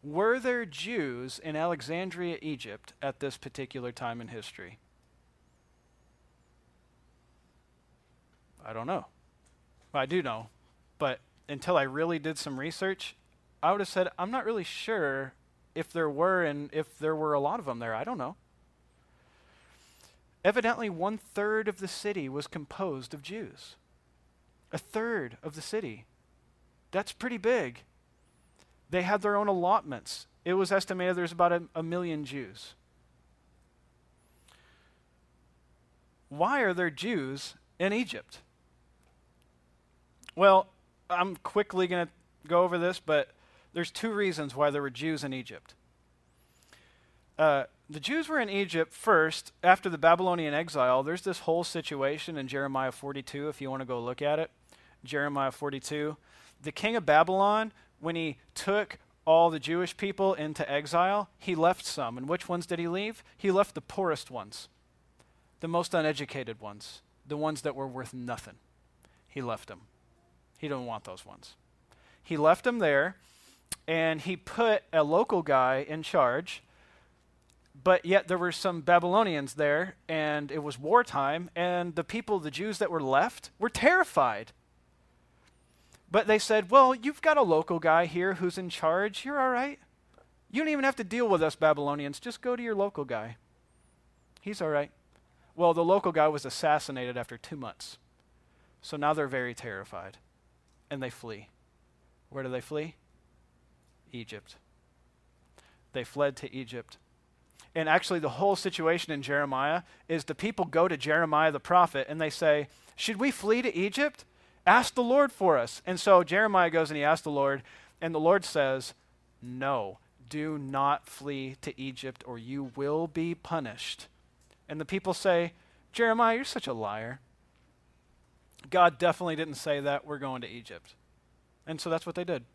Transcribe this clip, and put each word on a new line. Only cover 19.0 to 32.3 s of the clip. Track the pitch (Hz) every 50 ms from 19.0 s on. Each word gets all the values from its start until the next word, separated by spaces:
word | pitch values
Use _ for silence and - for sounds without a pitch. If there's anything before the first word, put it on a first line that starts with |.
| _ _ _ _ _ _ _ _ _ _ _ _ _ _ _ _ _ _ _ - - - _ _ _ _ _ _ -
Evidently, | 185 208 247 220 226 240 - 233 208
one-third | 180 160 175 202 220 214 - - - - 202 208 214 220 220
of | 214 190 180
the | 190 180
city | - - - 208 208 185 147 131
was | 135 147 139
composed | - - 170 147 - - - 196 185 143 131 123 - -
of | 147
Jews. | 139 - 190 226 202 101 - - - - - _ _ _ _ _ _ _ _ _ _ _ _ _ _ _ _ _ _ _
A | - 156
third | - - - 220 226 233 233 196 139 120 117 -
of | - 160 147
the | 156
city. | 151 - - 220 202 127 107 117 117 _ _ _ _ _ _ _ _ _ _ _ _ _ _ _ _ _
That's | - 185 202 -
pretty | - _ - 247 247 220
big. | 180 226 254 233 160 123 120 - - _ _ _ _ _ _ _ _ _ _ _ _ _ _ _ _ _ _ _ _ _
They | - 185
had | 180 185 208 208
their | 190 208 202
own | 202 208 208
allotments. | 196 180 175 180 208 220 - 156 135 113 - - - - - _ _ _ _
It | 170 180
was | 190 196 175
estimated | 196 196 190 - 196 185 180 180 185
there's | 180 175 165
about | 170 170 175 175
a, | 175 175 170 151 _
a | 160
million | 165 165 170 180 180 170 160 151 147
Jews. | 127